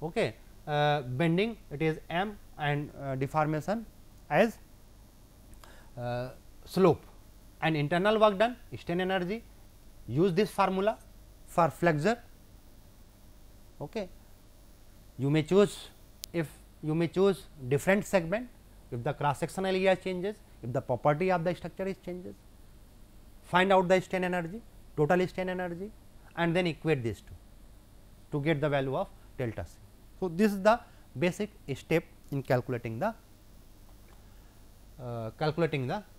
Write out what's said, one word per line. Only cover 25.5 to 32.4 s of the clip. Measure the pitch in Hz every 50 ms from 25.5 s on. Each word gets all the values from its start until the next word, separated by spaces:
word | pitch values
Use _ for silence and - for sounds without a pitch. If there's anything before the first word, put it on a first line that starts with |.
| 185 180 185 180 170 170 190 214 - - - - - - - - -
and | - 170 170 165
then | 180 180
equate | 170 151 - - 156 156 135 117
these | 117 101 -
two | - - - - - - - - - - - - - - - - - - - - - -
to | - 147 139
get | 156 165 143
the | 143 151
value | 143 139 135 135 131
of | 160 196 - - - - - - -
delta | 131 117 104 - 92
C. | - - - - - - - - - - -
So, | 185 185
this | 160 170 214 214
is | 202 196
the | 185 214 226 240 - - - - - - - 127
basic | 143 180 170 - 208 208 - - - - 135
step | - - - 160 165 165 - - - - -
in | - 139